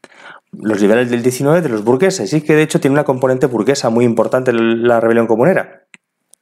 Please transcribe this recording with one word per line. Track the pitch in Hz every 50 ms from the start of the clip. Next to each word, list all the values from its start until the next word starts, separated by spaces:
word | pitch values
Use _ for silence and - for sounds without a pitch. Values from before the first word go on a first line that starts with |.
| - - _ - - - - - _ _
los | - - - 107 107 101
liberales | 104 98 110 120 127 120
del | 123 120
diecinueve, | 117 127 127 - 139 143 160 180
de | 165 139
los | 113 107
burgueses, | 104 117 127 131 190 190 180 - 104 95 147
y | 156
que | 151 - 156
de | 151
hecho | 156 151 - 160
tiene | - 135
una | 139 151 143
componente | - 135 127 139 131 131 127 143
burguesa | 127 120 104 98 123 139 - - 120
muy | 113 117 123
importante | 120 110 110 107 110 - 131 127 123
la | 117 113 113 113 113 113 117 120 120 113
rebelión | 113 113 113 117 113
comunera. | 110 113 107 131 175 185 123 - - - - _ _ - - _ _ _ _ _ _ _ _